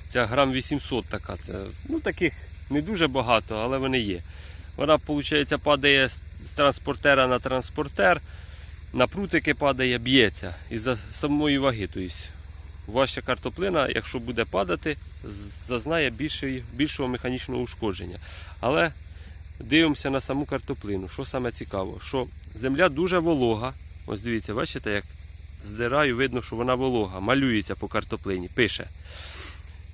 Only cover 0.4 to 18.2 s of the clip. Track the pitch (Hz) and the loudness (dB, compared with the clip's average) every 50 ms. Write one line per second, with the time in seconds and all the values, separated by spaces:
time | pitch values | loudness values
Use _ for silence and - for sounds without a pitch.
0.4 | 139 135 127 131 123 - 147 135 - - 143 117 101 - - 101 - - 95 92 | 6 6 4 0 0 0 -2 -2 -2 0 -2 -2 -2 -2 -4 -6 -6 -6 -10 -8
1.4 | - - 98 98 98 98 - - - - 302 320 - 233 - - 180 156 - - | -8 -8 -8 -8 -8 -8 -10 -10 -6 -4 -4 -2 -2 -2 0 2 2 0 0 -2
2.4 | - - - - - - 135 147 151 185 220 175 165 143 127 135 117 117 120 110 | -12 -14 -14 -12 -6 -2 0 0 0 0 2 2 2 2 4 2 4 6 6 6
3.4 | 98 - 110 107 110 123 135 135 131 131 131 127 113 101 90 85 - - - - | 4 2 -2 -2 0 0 0 0 0 2 2 2 2 0 -2 -4 -6 -10 -14 -16
4.4 | - - - - - - - - 143 147 156 139 - - 147 147 139 - 156 147 | -14 -14 -14 -16 -16 -10 -6 0 4 4 4 4 4 2 -2 -2 0 2 2 2
5.4 | 143 - 151 139 - 147 147 135 131 143 139 139 131 123 - - - - - - | 2 2 0 0 4 4 4 6 6 6 6 6 6 4 0 -4 -12 -12 -14 -12
6.4 | - - - - 143 139 127 - - 143 135 - - 147 139 131 131 127 127 123 | -12 -6 0 4 4 4 4 2 -2 -4 -2 2 6 6 8 8 6 6 4 2
7.4 | - 131 131 127 120 - - - 151 139 - - 196 185 175 156 - - - - | 0 0 -2 -2 -2 -2 -4 -4 -6 -4 0 4 6 6 6 4 0 -8 -16 -16
8.4 | - - - - - - - - - - - 127 127 - - 185 202 170 - 156 | -16 -16 -16 -16 -16 -16 -14 -14 -12 -4 2 2 2 4 2 -2 -2 0 0 0
9.4 | 123 156 139 - 147 139 135 127 131 127 123 120 117 127 131 135 113 98 82 - | 2 2 0 2 2 2 2 2 2 0 0 0 2 4 8 8 8 6 4 0
10.4 | - 90 87 - - - 117 113 107 131 127 - - - - - - 147 147 147 | -6 -8 -10 -10 -10 -8 -6 -4 0 0 -2 -2 -4 -8 -6 -2 0 0 2 2
11.4 | 151 147 143 139 135 135 120 107 98 87 - 98 92 87 - - - - - - | 4 4 4 4 4 2 2 0 -2 -4 -4 -4 -6 -6 -6 -10 -12 -12 -14 -16
12.4 | - - - - - - - - - - 104 127 135 123 - 131 - - 127 - | -16 -16 -16 -16 -16 -16 -16 -16 -10 -2 2 2 2 2 0 -4 -2 -2 -2 -2
13.4 | - 127 - - 180 196 180 156 131 - - - - - - 131 117 123 120 117 | -2 -6 -4 -2 -2 0 2 2 2 2 0 -2 -2 -4 -4 -6 -4 -2 0 0
14.4 | 110 - - 185 202 175 170 156 - 160 143 - - - - - - 113 104 101 | 0 0 2 0 0 0 0 -2 -2 -4 -4 -4 -6 -14 -14 -14 -12 -12 -10 -10
15.4 | 101 101 - - - - 123 120 110 143 165 165 147 127 113 110 139 156 - - | -10 -12 -12 -10 -6 -2 -2 -2 0 0 2 2 2 0 0 -2 -4 -4 -4 -4
16.4 | 147 135 131 127 120 - 117 123 147 151 - - 139 127 123 120 - 127 127 127 | -4 -4 -4 -4 -6 -6 -2 0 0 0 0 -2 -2 -2 -2 -2 -2 -2 -4 -4
17.4 | - - 127 123 123 120 - - 117 104 92 90 90 90 - - | -4 -4 -4 -4 -4 -4 -4 -4 -2 -2 -2 -2 -6 -10 -10 -12